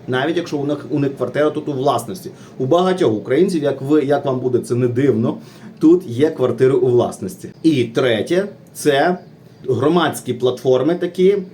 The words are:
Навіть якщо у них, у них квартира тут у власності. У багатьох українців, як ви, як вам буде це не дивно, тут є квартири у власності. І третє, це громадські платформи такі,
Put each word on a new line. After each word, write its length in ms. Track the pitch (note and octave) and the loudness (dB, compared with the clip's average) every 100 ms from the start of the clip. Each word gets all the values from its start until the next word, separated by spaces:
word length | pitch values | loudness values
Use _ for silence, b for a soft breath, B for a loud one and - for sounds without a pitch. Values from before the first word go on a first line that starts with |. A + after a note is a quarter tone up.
| - | -4
Навіть 280 | C3 D3 F3 | -2 -2 -2
якщо 200 | E3+ D3 | -4 -4
у 80 | |
них, 220 | C#3 C#3+ - | -4 -6 -4
у 80 | D3 | -2
них 180 | C#3 C#3 | -2 -2
квартира 340 | B2+ C#3+ D3+ | -4 0 0
тут 180 | D3 D3+ | -2 -6
у 40 | |
власності. 580 | C3+ C#3 A#2+ - F#2+ - B B - | -2 0 -2 -4 -10 -14 B B -6
У 80 | C3 | 0
багатьох 460 | E3+ F3+ F3+ D3 | 2 2 0 0
українців, 500 | G#2+ F#2+ C#3 F#3+ E3+ | 0 0 2 2 0
як 200 | C#3+ C3+ | -2 -4
ви, 220 | C3+ D3+ | 0 0
як 200 | C#3 C#3+ | 2 0
вам 160 | C#3 B2+ | 0 -2
буде 180 | B2+ A#2+ | 0 -2
це 160 | - | -2
не 140 | A#2+ B2 | -2 0
дивно, 500 | A#2+ C#3 A2 B2 - B B B - | 0 0 2 -2 -4 B B B 0
тут 280 | D#3 F3 B2 | 4 4 2
є 240 | A#2 D#3 | -2 -2
квартири 440 | D#3 B2 A2+ C3 | 2 -2 2 2
у 120 | C3 B2+ | 4 2
власності. 640 | A#2+ G2 - F#2+ - - - | 2 2 -4 -10 -12 -16 -2
І 220 | D#3+ C3+ | 2 2
третє, 640 | A2+ C#3 C3 G#2+ F#2+ F3 G3+ - - | 0 0 0 0 0 -2 -2 -8 -20
це 440 | - D3 C#3 E3 F#3 - - - - - | -4 0 2 2 0 -8 -20 -20 -10 -4
громадські 680 | B2 D3 F3 D3+ - B2+ | 0 2 2 0 -2 -8
платформи 600 | A#2 B2 A#2+ C3+ B2+ C#3 | -2 -2 0 2 2 2
такі, 420 | F3 F3+ F#3 F#3 G3+ F#3 | -2 -4 2 2 2 -4